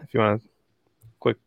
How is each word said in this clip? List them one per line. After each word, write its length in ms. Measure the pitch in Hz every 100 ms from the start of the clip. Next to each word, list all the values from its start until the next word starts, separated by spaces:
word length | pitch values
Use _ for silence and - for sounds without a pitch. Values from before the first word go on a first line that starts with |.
If 100 | -
you 80 | 117
wanna 200 | 107 107 - _ _ _ _ _ 113 -
quick 180 | 123 113